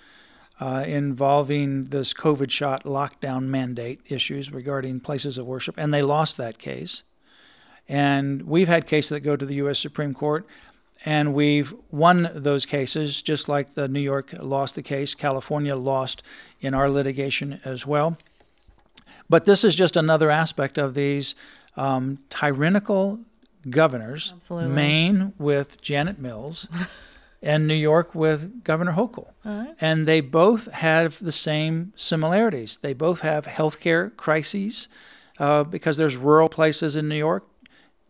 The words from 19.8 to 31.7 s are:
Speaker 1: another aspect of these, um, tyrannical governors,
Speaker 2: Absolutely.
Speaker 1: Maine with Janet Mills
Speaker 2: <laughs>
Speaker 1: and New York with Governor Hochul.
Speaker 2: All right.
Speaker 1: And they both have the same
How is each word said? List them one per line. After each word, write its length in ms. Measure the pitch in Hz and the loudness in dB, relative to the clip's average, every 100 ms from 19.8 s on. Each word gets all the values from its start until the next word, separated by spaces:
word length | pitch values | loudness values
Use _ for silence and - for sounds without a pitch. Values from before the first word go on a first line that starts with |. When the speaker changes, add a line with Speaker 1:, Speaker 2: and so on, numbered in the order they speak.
| 180 175 | 4 4
Speaker 1:
another 340 | 156 156 156 | 4 6 6
aspect 480 | 151 160 - 135 - | 4 2 -2 -4 0
of 160 | 139 | -2
these, 400 | 131 143 143 135 - - - _ - | 0 -2 0 -4 -8 -14 -20 _ -6
um, 420 | 135 131 131 139 _ | -2 0 -2 -6 _
tyrannical 920 | - 147 135 156 196 202 196 196 214 233 _ _ _ 135 | -2 -2 2 2 2 0 0 0 -4 -12 _ _ _ -2
governors, 640 | 131 160 127 110 147 - 175 | 2 4 2 -8 -10 -10 -12
Speaker 2:
Absolutely. 340 | - 170 165 | -12 -6 -2
Speaker 1:
Maine 640 | 143 147 156 170 202 196 - | 2 2 4 4 4 0 -2
with 420 | 147 139 139 - | 0 0 0 -10
Janet 380 | - 143 160 147 | -4 -2 -2 -4
Mills 500 | 131 110 135 165 - 170 180 - | -10 -10 -12 -12 -12 -8 -10 -10
Speaker 2:
<laughs> 380 | - - _ _ | -20 -20 _ _
Speaker 1:
and 240 | 151 156 156 | 0 2 2
New 80 | |
York 400 | 156 151 160 165 | 2 4 4 2
with 480 | 165 156 151 170 247 | 0 0 0 -4 -10
Governor 280 | - 160 180 | -2 0 0
Hochul. 360 | 165 247 - - _ | 0 -2 -4 -16 _
Speaker 2:
All 140 | 214 208 | -10 -10
right. 160 | 254 330 | -10 -4
Speaker 1:
And 260 | 160 160 156 | 0 0 4
they 140 | 160 | 2
both 500 | 139 160 185 226 - | 2 4 4 4 -2
have 460 | - 160 160 165 - | -4 2 2 2 -2
the 100 | 180 | -6
same 600 | - - 151 156 | -4 -2 -2 -2